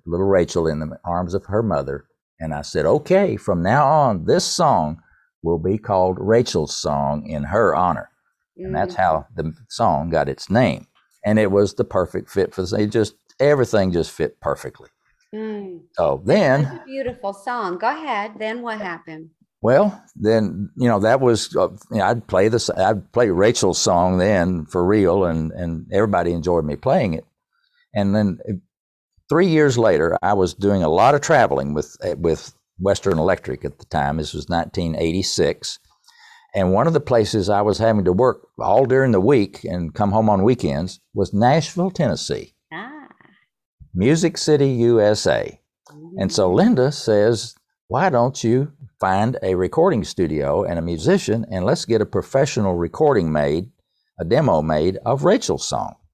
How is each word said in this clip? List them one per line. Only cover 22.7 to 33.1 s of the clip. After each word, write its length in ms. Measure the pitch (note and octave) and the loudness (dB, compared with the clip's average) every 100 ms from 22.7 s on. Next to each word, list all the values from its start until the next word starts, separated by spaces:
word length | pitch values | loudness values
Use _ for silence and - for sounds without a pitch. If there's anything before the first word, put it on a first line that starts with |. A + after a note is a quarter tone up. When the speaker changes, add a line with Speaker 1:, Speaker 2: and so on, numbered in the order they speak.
Speaker 1:
I'd 400 | E2+ F#2+ G#2 - | 0 0 0 -2
play 180 | A#2 A2+ | 0 2
Rachel's 500 | F2 G#2+ B2+ G2 E2 | 4 4 4 2 0
song 380 | G#2+ F2 F#2 F#2 | 2 2 2 2
then 480 | G2 G2 F2+ F2+ D2+ | 2 2 0 -2 -4
for 180 | F#2 | 0
real, 400 | F2+ G#2+ F2+ F#2+ F2 | 2 4 4 2 2
and, 260 | D#2+ D#2+ | 0 -4
and 340 | - E2+ E2 - | -6 -8 -8 -2
everybody 380 | G2 G#2+ F#2 F2 | 0 2 2 0
enjoyed 320 | E2+ E2 E2+ D2+ | -2 0 0 0
me 100 | C#2+ | -4
playing 380 | C3 F3 G#2+ | 0 0 0
it. 120 | D#2 - _ _ _ _ _ _ | -4 -8 _ _ _ _ _ _
And 220 | G#2 G2 G#2 | -2 0 2
then, 240 | G2+ - - | 0 -2 -8
uh, 40 | F#2 - _ _ _ _ _ - | -10 -12 _ _ _ _ _ -2
three 160 | D#3 F#3+ | 2 4
years 320 | D#3 C#3+ A#2+ | 4 4 4
later, 400 | A2 D#2 E2 F2 | 4 4 2 0
I 100 | F#2 | 0
was 220 | G2+ F2+ - | 2 0 0
doing 260 | G2+ G2 | 0 2
a 80 | D#2 | 2
lot 240 | F2 B2 | 4 4
of 80 | D3 | 4
traveling 540 | - D3 G#2+ C2+ C#2+ D2 | 2 4 4 0 -2 -4
with, 200 | - - | -6 -8
uh, 120 | F#2 C#2+ | -8 -2
with 340 | E2+ D#2 - - _ - | -2 -2 -6 -20 _ -4
Western 400 | F#2+ F#2+ G2 | -2 0 0